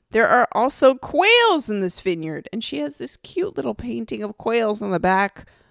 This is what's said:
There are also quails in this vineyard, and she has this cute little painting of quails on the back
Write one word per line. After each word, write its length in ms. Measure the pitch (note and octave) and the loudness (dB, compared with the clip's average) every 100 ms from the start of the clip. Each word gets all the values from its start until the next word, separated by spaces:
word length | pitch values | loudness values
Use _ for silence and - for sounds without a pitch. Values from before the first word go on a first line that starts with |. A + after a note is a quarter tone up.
| _ | _
There 160 | A3 A#3 | 2 4
are 200 | B3 A#3 | 4 2
also 420 | - B3 - C4+ C4 | 0 0 4 4 4
quails 720 | - D4 G4 A#4+ A#4 E4+ A3 | -2 2 6 6 6 2 0
in 100 | G#3 | -2
this 200 | F#3 - | -2 -4
vineyard, 480 | F#3+ E3+ D#3 D3+ - | -4 -4 -4 -8 -8
and 100 | A3+ | -8
she 180 | - C#4 | -6 -6
has 180 | D4 C#4+ | -6 -8
this 180 | - - | -12 -12
cute 400 | - - F#4+ - | -10 -6 -4 -4
little 180 | C4+ | -6
painting 480 | G#3+ A#3+ A#3 A3+ A3 | -6 -8 -8 -8 -8
of 120 | G#3 - | -8 -6
quails 460 | - A#3 A3 G#3+ | -2 0 0 -2
on 80 | G#3 | -2
the 100 | F#3 | 0
back 460 | F3+ F#3+ G3 - - _ _ | 2 2 0 -4 -20 _ _